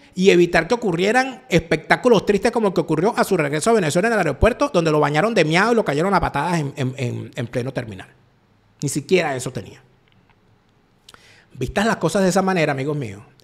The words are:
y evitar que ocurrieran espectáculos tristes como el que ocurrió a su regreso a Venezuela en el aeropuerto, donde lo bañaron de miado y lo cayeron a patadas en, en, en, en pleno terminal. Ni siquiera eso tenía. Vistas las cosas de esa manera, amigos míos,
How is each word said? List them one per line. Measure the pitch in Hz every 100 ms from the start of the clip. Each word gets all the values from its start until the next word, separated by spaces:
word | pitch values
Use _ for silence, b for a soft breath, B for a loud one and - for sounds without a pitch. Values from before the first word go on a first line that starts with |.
| B
y | - 190
evitar | 180 170 175 160
que | 240
ocurrieran | 226 165 196 247 262 247 -
espectáculos | 175 - 156 - 170 247 208 -
tristes | 202 233
como | 233 208
el | 180
que |
ocurrió | 147 156 190 -
a |
su | 220 185
regreso | 147 151 220
a |
Venezuela | 226 160 175 220
en |
el | 220
aeropuerto, | 165 127 208 240 285
donde | 180 165
lo | 151
bañaron | 147 151 208
de | 220
miado | 156 165 214
y | 233
lo |
cayeron | 185 143 185
a | 185
patadas | 135 139 160 170
en, | 139 135
en, | 127 127
en, | 123 113 113 -
en | 120
pleno | 127 120
terminal. | 127 117 92 - _ _ _ _ _ _ _
Ni | 143
siquiera | 147 131 185 160 131
eso | 135
tenía. | 123 90 - _ _ _ _ _ _ _ _ _ _ _ _ - b b b b
Vistas | - 127 - 220
las | 196
cosas | 165 202
de | 190
esa | 190
manera, | 190 180 151
amigos | 139 139 147
míos, | 117 98 - _